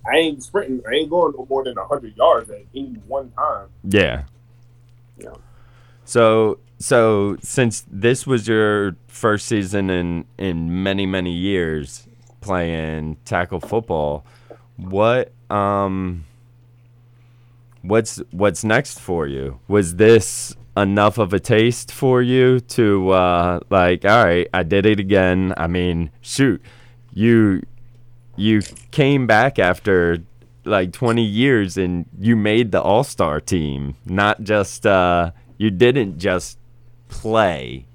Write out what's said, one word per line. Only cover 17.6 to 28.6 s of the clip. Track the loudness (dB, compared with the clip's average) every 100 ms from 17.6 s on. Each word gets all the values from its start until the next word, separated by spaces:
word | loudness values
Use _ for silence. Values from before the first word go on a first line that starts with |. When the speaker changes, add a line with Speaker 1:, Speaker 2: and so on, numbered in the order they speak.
| _ _
Speaker 2:
what's, | 0 0 0 -10 -12
what's | -2 0 0
next | 0 0 -2 -12
for | -6 -4 -4
you? | -6 -8 -12 0
Was | 0 0
this | 4 6 6 4 -10 -12 -16 -8 -2
enough | 0 4 2 2
of | -2
a | -2
taste | 2 2 2 0 -12
for | -4 2 2
you | 2 4 4 2
to, | 0 0 2 2 2
uh, | 2 4 2 0 -2 0
like, | 2 4 2
"All | 4 4
right, | 4 2 0
I | -2
did | 0 2 4
it | 2
again"? | 2 2 4 2 0 -2
I | -4
mean, | -2 -2 -2 -6 -10
shoot, | -12 0 0 0 -8 -20 -20 -20 -16
you, | -2 4 4 4 0 -6 -18 -20 -20 -20 -20 -20 -4
you | 0 2